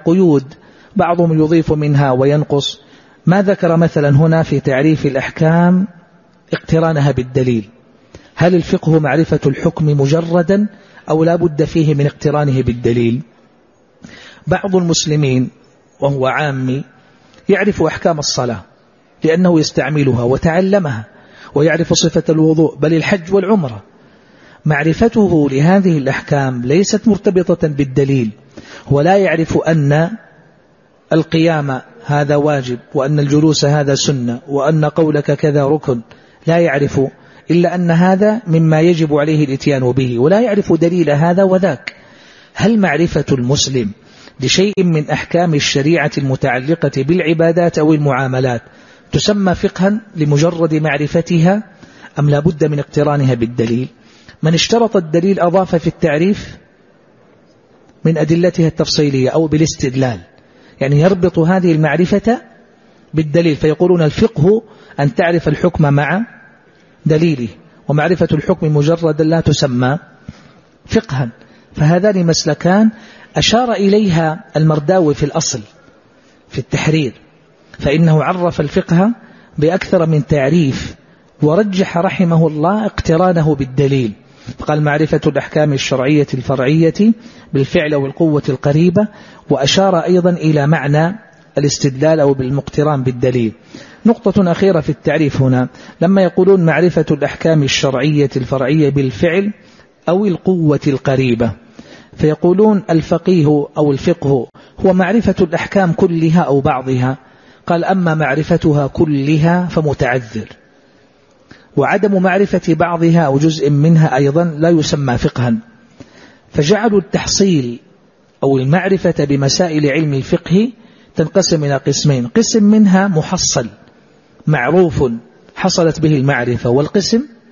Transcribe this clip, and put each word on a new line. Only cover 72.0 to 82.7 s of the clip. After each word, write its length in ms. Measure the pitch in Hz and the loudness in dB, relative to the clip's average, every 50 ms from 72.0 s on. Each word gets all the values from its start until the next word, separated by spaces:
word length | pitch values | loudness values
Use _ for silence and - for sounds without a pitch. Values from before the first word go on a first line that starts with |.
| 185 214 202 185 175 | 2 0 0 0 0
مسلكان 640 | 165 156 - - 160 147 - - 170 185 208 220 220 - - - - - - - - - | 0 0 0 0 -2 -4 -2 0 0 2 4 2 2 0 -4 -14 -20 -20 -20 -16 -8 -4
أشار 360 | 160 147 - 214 226 254 240 | -2 0 0 2 0 0 0
إليها 720 | 220 180 202 196 202 214 220 196 165 165 165 156 156 - - - - | -2 0 2 2 2 2 2 2 0 0 0 -2 -4 -6 -8 -6 -2
المرداوي 580 | 151 156 156 151 151 143 147 190 190 175 151 139 | 0 2 2 2 0 0 0 2 2 2 2 0
في 80 | - | 0
الأصل 380 | 151 143 - 160 - - - 120 101 - _ _ _ _ - _ _ _ _ _ _ _ _ _ _ _ | -2 -4 -2 -4 -4 -4 -6 -8 -10 -14 _ _ _ _ -20 _ _ _ _ _ _ _ _ _ _ _
في 100 | - - | -10 -10
التحرير، 540 | - - - - - 156 156 160 147 113 - - - _ _ _ _ _ _ _ _ _ - - | -8 -6 -4 -4 -2 0 0 0 -2 -4 -6 -12 -20 _ _ _ _ _ _ _ _ _ -12 -6
فإنه 460 | - 147 139 160 170 165 156 156 139 | -2 0 2 2 4 4 4 2 2
عرف 360 | 151 185 180 175 170 - - | 0 -2 -2 -2 -4 -2 -4
الفقه 520 | 151 143 - 190 - - 170 170 190 226 233 - - - - - - _ - - | -4 -2 -2 -4 -2 0 2 2 2 2 0 -4 -10 -20 -20 -20 -20 _ -6 -2
بأكثر 480 | 147 160 175 196 - - - 180 165 | 0 0 0 -2 -2 0 0 0 2
من 200 | 160 160 151 147 | 2 0 0 0
تعريف، 680 | - 160 147 131 139 160 180 160 135 - - - - - - _ _ _ _ _ _ _ - | 0 0 0 2 2 2 2 2 0 -2 -4 -8 -12 -14 -18 _ _ _ _ _ _ _ -2
ورجح 560 | 147 151 156 185 220 208 185 185 190 - - 170 | 0 2 2 2 0 0 0 -2 -2 -2 -2 -2
رحمه 480 | 175 190 - - 185 170 165 160 165 | -2 -2 0 0 0 2 2 2 2
الله 400 | 156 156 151 151 175 | 2 0 0 -2 0